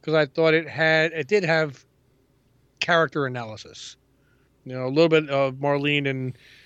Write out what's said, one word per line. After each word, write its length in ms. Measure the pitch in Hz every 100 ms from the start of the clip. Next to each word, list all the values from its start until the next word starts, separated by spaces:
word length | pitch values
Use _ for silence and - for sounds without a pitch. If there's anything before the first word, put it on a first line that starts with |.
'Cause 100 | -
I 140 | 156 143
thought 260 | - 160
it 140 | 156 156
had, 440 | 135 160 160 160
it 140 | 160 135
did 160 | 208
have 400 | 165 160 156 127 _ _ _ _ _ _ _ _ _ _
character 460 | - 170 156 156 135
analysis. 720 | 123 110 107 - - - - _ _ _ _ _ _ 131
You 80 |
know, 120 | 127 127
a 40 |
little 160 | 139 165
bit 180 | 156 151
of 240 | 139 135 131
Marlene 520 | 143 143 143 147 139
and, 300 | 131 127 - - -